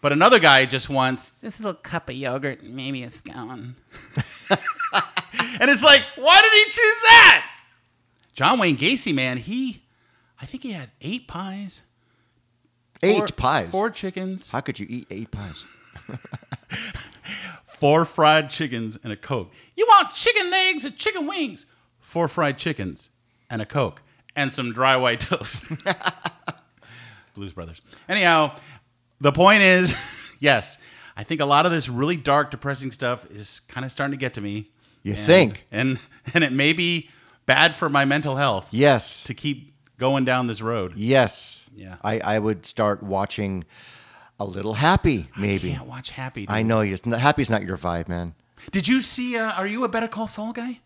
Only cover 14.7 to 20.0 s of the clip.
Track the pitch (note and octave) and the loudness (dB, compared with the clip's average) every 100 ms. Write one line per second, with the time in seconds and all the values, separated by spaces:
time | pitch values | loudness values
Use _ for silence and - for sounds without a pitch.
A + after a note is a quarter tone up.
14.7 | - G#2 B2 - F#2+ A2+ G#2 G2 D2+ - | -10 -10 -12 -12 -14 -12 -12 -12 -16 -20
15.7 | - _ - - B2+ - - _ - _ | -20 _ -20 -18 -18 -16 -18 _ -18 _
16.7 | - A3+ - - - - G#3 F#3 - _ | -12 -12 -14 -18 -20 -14 -14 -14 -18 _
17.7 | - C#3+ D#3 E3 - D3+ D#3 C#3+ - D3+ | -2 2 2 2 4 6 6 2 -6 -6
18.7 | A#2+ A2 A2 A#2+ G#2 - C3 F2 _ _ | -6 -8 -10 -12 -12 -6 -8 -8 _ _
19.7 | - A#4 G4+ | -2 6 6